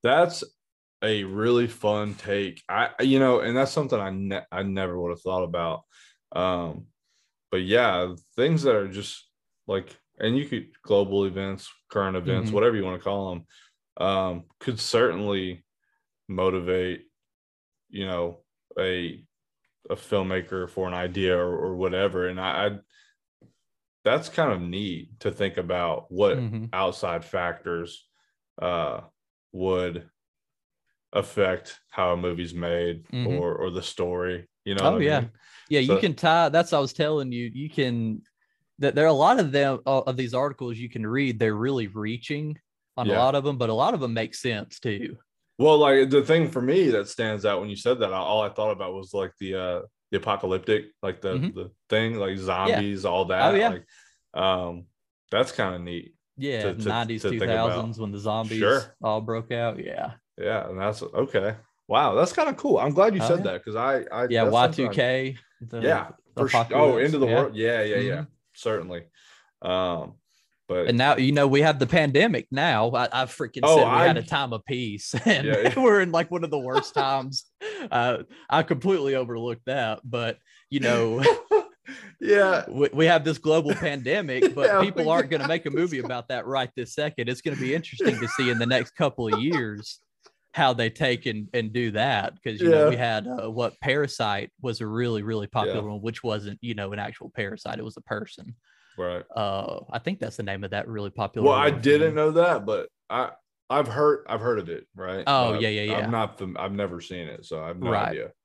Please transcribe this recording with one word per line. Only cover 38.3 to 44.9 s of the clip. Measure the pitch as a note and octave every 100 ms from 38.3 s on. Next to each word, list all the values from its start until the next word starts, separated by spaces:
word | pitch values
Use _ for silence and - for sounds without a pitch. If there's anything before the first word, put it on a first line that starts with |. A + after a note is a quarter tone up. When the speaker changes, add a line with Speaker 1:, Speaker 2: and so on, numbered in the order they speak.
| _ _ _ _ _
Speaker 2:
that | C#3 C#3+
there | D#3+
are |
a |
lot | C#3+ D#3+ B3
of | D#3+
them, | C#3 C#3 C3 C3+
uh, | C3+
of | C3 B2+
these | B2
articles | B2+ C#3+ C3+ B2 A2+
you | A#2+
can | B2 G#2+
read. | B2+ C#3 A2+
They're | A2 G#2+
really | B2 C3+ G#2
reaching | G#2+ G#2+ A#2+ - D3 D3+ D3+ _ _ _ -
on | A2+
a |
Speaker 1:
Yeah. | G2
Speaker 2:
lot | B2+ C#3
of | C#3
'em, | C3+
but | A#2
a |
lot | A2 D#3+
of | A3+
'em | B2+
make | A2+ A2 -
sense | B2+ G#2+ - -
too. | A#2+